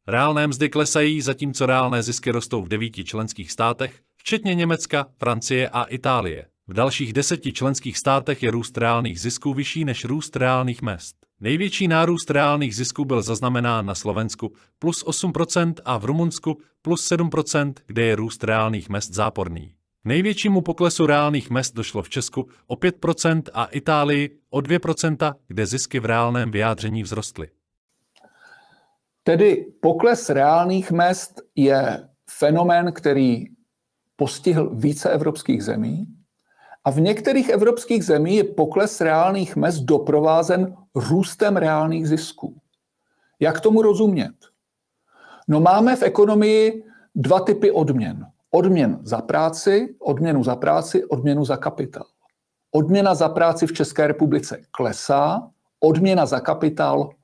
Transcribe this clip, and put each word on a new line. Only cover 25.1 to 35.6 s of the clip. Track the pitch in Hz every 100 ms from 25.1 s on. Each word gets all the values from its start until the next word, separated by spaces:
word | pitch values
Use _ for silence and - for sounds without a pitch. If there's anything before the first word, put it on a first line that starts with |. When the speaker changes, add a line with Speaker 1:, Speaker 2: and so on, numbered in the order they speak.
| 147 156 143 -
Speaker 1:
kde | 95 98
zisky | 127 - 131
v | 110
reálném | 117 120 123 113
vyjádření | 104 113 - 107 110
vzrostly. | 98 107 - - 78 _ _ _ _ _ _ _ _ _ - - _ _ _ _ _ _
Speaker 2:
Tedy | - 170 208 151 - -
pokles | 165 165 233 233 -
reálných | 135 143 165 180 190 185
mezd | 170 175 185 - - - -
je | 135 135 127 87 - _ -
fenomén, | - 147 160 175 170 175
který | 165 147 139 131 117 - - _ _ _ _ _ -
postihl | 139 - 180 160 - 113
více | 147 147 180
evropských | 147 151 151 - 123